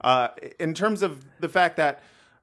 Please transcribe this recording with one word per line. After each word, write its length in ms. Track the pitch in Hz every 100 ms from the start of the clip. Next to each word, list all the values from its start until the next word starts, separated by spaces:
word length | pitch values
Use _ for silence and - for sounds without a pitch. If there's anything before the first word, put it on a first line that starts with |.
uh, 280 | 123 127 120 - - -
in 140 | 165
terms 280 | 160 208 208
of 240 | 185 139 - _
the 80 | 165
fact 260 | 190 175 175
that, 240 | 151 139 - _ _ _